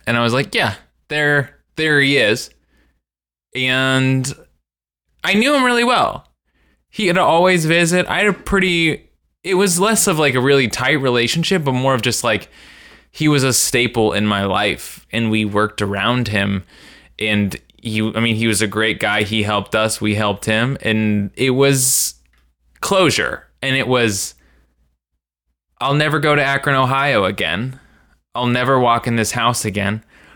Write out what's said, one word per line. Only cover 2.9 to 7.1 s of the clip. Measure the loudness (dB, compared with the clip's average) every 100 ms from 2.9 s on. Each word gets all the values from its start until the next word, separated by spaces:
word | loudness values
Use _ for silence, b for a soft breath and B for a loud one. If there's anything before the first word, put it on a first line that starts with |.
| _ _ _ _ _ _ -4
And | 0 0 2 2 2 0 -4 -10 -18 _ _ _ _ _ _ _
I | -2
knew | 0 2 2
him |
really | 2 2
well. | 2 2 0 -4 -14 _ _ _ _ _ _
He | -4
had | 0